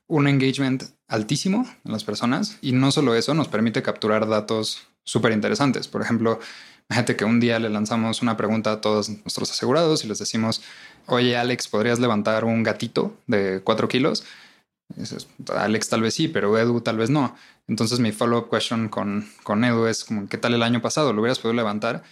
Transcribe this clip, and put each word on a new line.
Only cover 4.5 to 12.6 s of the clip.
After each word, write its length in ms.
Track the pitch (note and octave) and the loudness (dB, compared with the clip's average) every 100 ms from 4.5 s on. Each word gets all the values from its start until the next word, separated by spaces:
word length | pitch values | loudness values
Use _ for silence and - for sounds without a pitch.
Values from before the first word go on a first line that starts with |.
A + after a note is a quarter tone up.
| A2 G#2+ - - _ | -2 -2 -8 -14 _
súper 260 | - A2+ A#2 | -4 2 2
interesantes. 560 | G#2+ G#2+ A2 C#3+ F#2+ - | 2 2 2 2 0 -4
Por 160 | G#2+ | -4
ejemplo, 380 | G#2+ A#2 A2+ A2+ - - - - - | -2 0 2 0 -6 -18 -20 -16 -2
imagínate 240 | A#2 A#2+ | 0 0
que 100 | A2+ | 0
un 140 | G#2 A#2 | 2 4
día 220 | A#2 A2+ | 4 2
le 100 | A2+ | 0
lanzamos 520 | G#2 G#2+ A#2 A2+ A2 | -2 0 0 0 0
una 140 | A#2+ G#2+ | -2 0
pregunta 360 | G#2+ A2 G#2+ | 0 0 0
a 80 | G#2+ | 0
todos 280 | A2 G#2+ G2+ | 0 0 0
nuestros 440 | G2+ - - - | -6 -8 -6 -6
asegurados 520 | - A#2 D3 E3 D3+ | -2 0 2 2 0
y 40 | A2 | -2
les 100 | G2+ | -6
decimos, 440 | G#2 A2+ A2 - - - - - - | -4 -2 0 -2 -8 -20 -20 -14 -2
"Oye, 300 | B2+ B2 A#2+ | 2 2 2
Alex, 320 | B2 B2 - | 0 -2 -2
¿podrías 320 | G#2+ A#2+ A#2+ | 0 2 2
levantar 440 | B2 G#2 G#2+ A2 | 2 2 2 0
un 200 | A2+ A2+ | 2 2